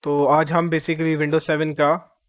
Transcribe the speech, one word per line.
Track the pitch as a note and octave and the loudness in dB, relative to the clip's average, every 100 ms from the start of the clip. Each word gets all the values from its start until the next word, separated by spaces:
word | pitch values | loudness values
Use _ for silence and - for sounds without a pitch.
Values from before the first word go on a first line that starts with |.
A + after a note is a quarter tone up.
तो | D3 C#3+ C#3 | -2 0 4
आज | D3+ D#3 | 2 2
हम | E3+ E3+ | 0 0
basically | D#3+ D#3+ D#3 D#3+ D#3 | -2 -2 -2 -2 0
Windows | D3 D#3+ | 0 -2
सेवन | - D3+ D#3 | 0 -2 -2
का | D3 D3 E3+ - _ | 0 0 0 -4 _